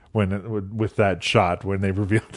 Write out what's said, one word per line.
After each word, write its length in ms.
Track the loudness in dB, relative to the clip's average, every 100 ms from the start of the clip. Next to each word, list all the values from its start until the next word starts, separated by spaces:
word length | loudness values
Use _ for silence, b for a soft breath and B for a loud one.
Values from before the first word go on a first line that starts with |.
| _
when, 380 | -2 0 -2 -4
with, 200 | -6 -6
with 260 | -2 -2 2
that 280 | 2 2
shot, 400 | 2 2 2 0
when 160 | -2 -2
they 100 | 0
<laughs> 20 |
revealed 380 | -2 0 0 0